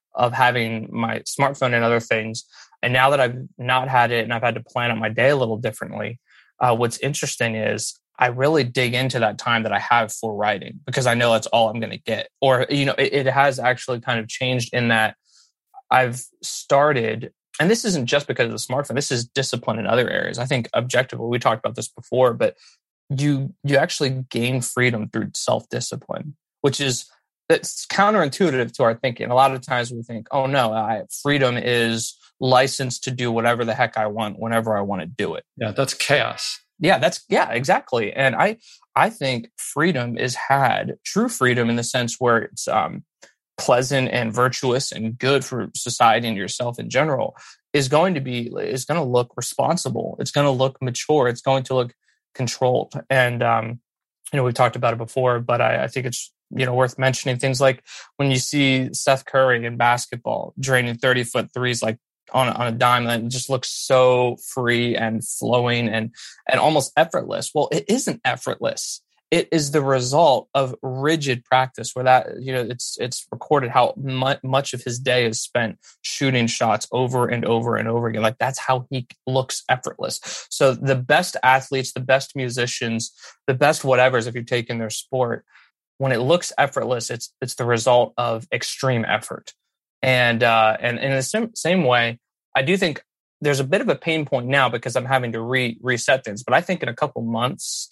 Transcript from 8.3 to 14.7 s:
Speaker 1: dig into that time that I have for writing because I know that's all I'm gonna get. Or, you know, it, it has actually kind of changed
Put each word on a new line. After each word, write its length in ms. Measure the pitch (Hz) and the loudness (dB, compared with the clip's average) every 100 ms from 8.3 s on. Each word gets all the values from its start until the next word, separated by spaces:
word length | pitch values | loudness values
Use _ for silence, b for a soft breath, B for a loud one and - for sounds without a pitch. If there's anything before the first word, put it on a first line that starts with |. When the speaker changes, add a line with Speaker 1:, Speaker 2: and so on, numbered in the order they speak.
| 123 139 160 | 2 2 2
Speaker 1:
dig 300 | 127 131 123 | 2 0 0
into 260 | 123 131 127 | 0 -2 0
that 180 | 110 - | 0 -2
time 260 | 127 113 | -2 0
that 100 | 110 | 0
I 60 | 101 | -2
have 300 | - 120 110 | 2 2 2
for 240 | - 113 | -4 -6
writing 460 | 104 104 98 - - - | -2 -2 -2 -6 -14 -6
because 200 | 135 127 | -2 2
I 100 | 117 | 2
know 180 | 120 | 4
that's 140 | 113 - | 2 0
all 200 | 117 113 | 0 0
I'm 140 | 117 | -2
gonna 160 | 110 107 | -8 -8
get. 320 | - 110 - - | -6 -6 -6 -2
Or, 260 | 135 127 - | 2 2 2
you 160 | 143 139 | 0 0
know, 100 | - | 0
it, 140 | 135 | 0
it 140 | 143 131 | 0 0
has 340 | 127 143 127 | 2 2 2
actually 400 | 123 123 - 120 | 0 -2 -2 -6
kind 220 | 131 117 | -4 -4
of 80 | 110 | -4
changed 440 | - 127 127 117 | -6 -2 -2 -2